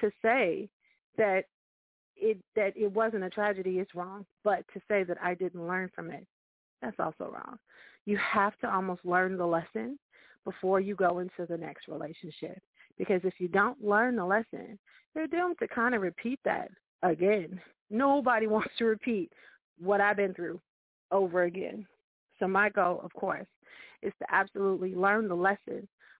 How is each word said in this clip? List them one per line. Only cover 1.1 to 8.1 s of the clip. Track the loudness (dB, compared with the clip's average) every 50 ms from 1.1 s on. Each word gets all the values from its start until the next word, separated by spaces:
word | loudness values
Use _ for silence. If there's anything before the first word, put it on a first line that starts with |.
| _
that | 0 2 2 2 0 -2 _ _ _ _ _ _ _ _ _ _ _ _ _ _
it, | -2 0 0 0 0 -4 _ 0
that | 0 0 0 0
it | 0 -2 0
wasn't | 2 2 0 2 0 -2 -4
a | -4
tragedy | -2 0 0 0 0 0 -2 -2 -2 -2
is | -2 -4 -6
wrong, | -10 -10 -10 -10 -16 -16 _ _ _ 0
but | 0 0 0 -2 -8 -14
to | -10 -4 0
say | 0 0 2
that | 0 -4 -2
I | -2 -2 -2
didn't | -2 -4 -4 -4 -6 -4
learn | -2 -2 -2 -4 -6 -8
from | -10 -12 -12
it, | -12 -14 -16 _ _ _ _ _ _ _ _ _ _ -12
that's | -10 -8 -6 -4
also | -4 -4 -4 -8 -10 -10
wrong. | -10 -12 -14 -14 -16 -18 _ _ -20 -20 -20 -20 -20 _ -4
You | -2